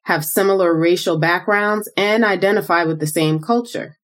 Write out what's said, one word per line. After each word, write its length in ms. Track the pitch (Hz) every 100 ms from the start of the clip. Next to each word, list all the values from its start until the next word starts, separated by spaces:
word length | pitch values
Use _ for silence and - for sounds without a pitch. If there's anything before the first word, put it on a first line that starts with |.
| -
have 200 | 165 156
similar 480 | - 196 196 170 165
racial 440 | 170 180 185 160
backgrounds, 720 | 160 180 196 208 208 208 214 -
and 300 | 202 220 214
identify 600 | 185 196 208 190 170 160
with 140 | 160
the 60 | 156
same 340 | 165 156 156
culture. 580 | 156 240 240 - 156 -